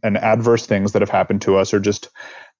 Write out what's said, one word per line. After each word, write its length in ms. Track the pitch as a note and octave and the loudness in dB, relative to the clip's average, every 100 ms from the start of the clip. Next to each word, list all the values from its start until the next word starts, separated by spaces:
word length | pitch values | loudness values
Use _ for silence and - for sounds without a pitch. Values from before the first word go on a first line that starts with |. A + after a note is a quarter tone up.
and 120 | A2 G2+ | -4 -2
adverse 480 | A2 A2 A2+ A#2 - | 0 2 2 0 0
things 260 | G#2 G2+ | -2 0
that 100 | G2+ | 0
have 80 | G2 | 0
happened 320 | F#2+ F2+ G2+ | 0 0 -2
to 140 | - F#2+ | 0 2
us, 180 | F#2+ | 2
or 60 | G#2 | 0
just, 280 | G2+ G2+ - - - - - _ | 0 -2 -8 -20 -20 -20 -20 _